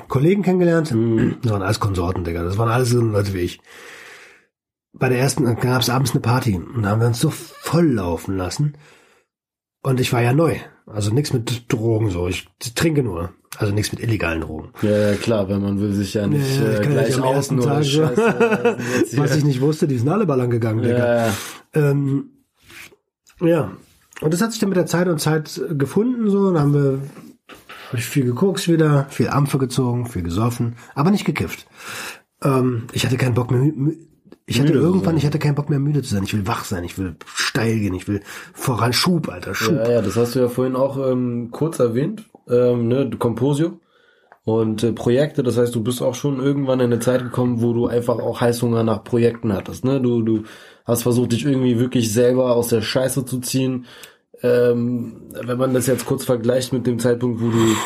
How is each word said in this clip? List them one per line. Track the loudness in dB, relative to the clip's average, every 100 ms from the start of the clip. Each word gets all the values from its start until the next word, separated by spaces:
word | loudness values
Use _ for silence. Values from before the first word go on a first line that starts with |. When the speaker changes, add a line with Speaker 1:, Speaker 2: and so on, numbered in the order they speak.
| -4
Speaker 1:
Kollegen | 2 2 4
kennengelernt. | 2 2 4 2 2
Speaker 2:
Mhm. | 0 2 2 2 0
Speaker 1:
Das | -2
waren | 0
alles | 0 -2
Konsorten, | 0 0 -2 -2
Digga. | -4 -4
Das | -4 0
waren | 0
alles | 2 2
so | 2
Leute | 2 0 0
wie | -2
ich. | -4 -6 _ -20 -20 -20 -20 -20 -20 -20 _ _ _ _ _
Bei | -4 -2
der | 0
ersten, | 0 0 0
dann | 0
gab's | 0 0 0
abends | 0 0
eine | 0
Party. | 0 0 0 -2
Und | -4 -4
da | 0
haben | 2
wir | 2
uns | 2
so | -2
voll | -2 -10 -14 -2 2 2
laufen | 2 -2 -4 -4 -4
lassen. | -4 -2 -4 -4 -16 -20 _ _ _ _ _ _ _ _
Und | -2 -2
ich | 0
war | 2
ja | 2
neu. | 4 2 0 -6 -20 -12
Also | -4 0
nix | 0 0
mit | -2 -2 -6 -2
Drogen, | -2 0 0 0
so. | -2 -2
Ich | -4 -8 _ -10 -2
trinke | 0 0
nur. | -2 -4 -8 -12 _ -6
Also | -2
nix | -2 -2
mit | -4
illegalen | -2 -2 -2 -4
Drogen. | -6 -10 -12 -4
Speaker 2:
Ja, | 0 2 2
ja, | 0
klar, | 0 0 0
weil | 0
man | 0 0
will | 0
sich | 0 -2
ja | -2 0
nicht, | 0 0 0
Speaker 1:
Ja, |
ja, | 0
ich | 2
Speaker 2:
äh, |
Speaker 1:
kann | 2
ja | 2
Speaker 2:
gleich | 2
Speaker 1:
nicht | 2
am |
Speaker 2:
outen | 2 0
Speaker 1:
ersten | 0 0
Speaker 2:
und | 2
Speaker 1:
Tag | 2
so. | 2
Speaker 2:
Scheiße, | 2 2 2 2 2 2 2 0 -2 -2 0
jetzt | 0 0
Speaker 1:
<laughs> |
Was | 2
Speaker 2:
hier. | 2
Speaker 1:
ich | 2
nicht | 2
wusste, | 0 2 0
die | 0
sind | 0
alle | 2 2
ballern | 2 0
gegangen, | 0 0 0
Digga. | 0 2
Speaker 2:
Ja, | 2 2 2
ja. | -2 -8 -16 -6
Speaker 1:
Ähm, | 0 2 2 0 -2 -4 _ _ _ _ -20 -20 -20 _ _ _ _
ja. | 2 2 0 -8 -20 _ _ -6
Und | -2
das | 0
hat | -2
sich | 0
dann | 0
mit | 0
der | 0
Zeit | 0 0
und | 0
Zeit | 0 0 -2 -8 -6
gefunden, | -2 0 2 0 0 0
so. | 2 2
Dann | 2
haben | 2
wir, | 2 2 0 -6 -14 -20 -20 -20 -20 -20 -20 -8
hab | -8
ich | -2
viel | 0 0
geguckt | 2 0 0 0
wieder, | 2 4 2 0
viel | -2 0
Ampfe | 0 0 0
gezogen, | 0 0 0 -2 -4
viel | -6
gesoffen, | -4 -2 -2 0 -4 -6 -10 0
aber | 2
nicht | 2 0
gekifft. | -4 -4 -8 -16 -20 -16 -12 -14 -16 _ _
Ähm, | 0 2 2 0 -4
ich | -4 -2
hatte | 0
keinen | 0 0
Bock | 0
mehr, | 2
mü-, | 2 2
mü-, | -2 -4 -10 _ _ -20 -6
ich | 0
hatte | 4
Speaker 2:
Müde | 4
zu | 4
Speaker 1:
irgendwann, | 2 2
Speaker 2:
sein. | 0
Speaker 1:
ich | 0
hatte | 0
keinen | 0 0
Bock | 0
mehr | -2
müde | 0 -2
zu | -2
sein. | -4
Ich | -2
will | -2 -2
wach | -4
sein, | -6 -8
ich | -6 -6
will | -8 -8 -12 -6
steil | -4 0 0 0
gehen, | -2
ich | -4 -4
will | -4 -6 -14 -18
voran, | -6 -2 0 0
Schub, | 2 2 0 -2
Alter, | -8 -8
Schub. | -4 0 2
Speaker 2:
Ja, | 2
ja, | 2
das | 2 0
hast | 0 2
du |
ja | 0
vorhin | 0 -2 0
auch, | 0 0 0
ähm, | 0 -2 -4 -8
kurz | -4 -4 0
erwähnt, | 0 2 -2 -4 -12 -20 -2
ähm, | 2 4 2 2
ne, | 0 0 -2
Composio | -2 0 0 2 0 -4 _ _ _ _ _ -10 -2
und, | 0 0 0
äh, | -2
Projekte. | 0 2 2 2 0
Das | 0 0
heißt, | 0 0
du |
bist | -2 -2
auch | -2 -2
schon | -2 0
irgendwann | 0 0 0 2
in | 2
eine | 2
Zeit | 2 0
gekommen, | -2 -2 0 2
wo | 0
du | 2 0
einfach | 0 0 -2
auch | -4 0
Heißhunger | 0 2 0 2
nach | 2 0
Projekten | 0 2 2 2 -2
hattest, | -2 -4 -4
ne? | -2 0
Du, | 2 2
du | 2 0 -2 -14 -20 -12 -2
hast | 0
versucht, | 2 2 2
dich | 0 0
irgendwie | 2 2 2
wirklich | 2 0 0
selber | 2 4 4 2 2
aus | 2
der | 0
Scheiße | 0 0 0 -2 -4
zu | -6
ziehen. | -4 -2 0 -2 -8 -18 -20 -20 _ -4
Ähm, | 2 4 4 2 0 -2 -6 -12 -16 -12 -6
wenn | -2
man | 0
das | 2 2
jetzt | 0 0
kurz | -4
vergleicht | 0 0 0 0 0
mit | -2 -2
dem | 0
Zeitpunkt, | 0 0 0 -2
wo | 0
du | 2 2 2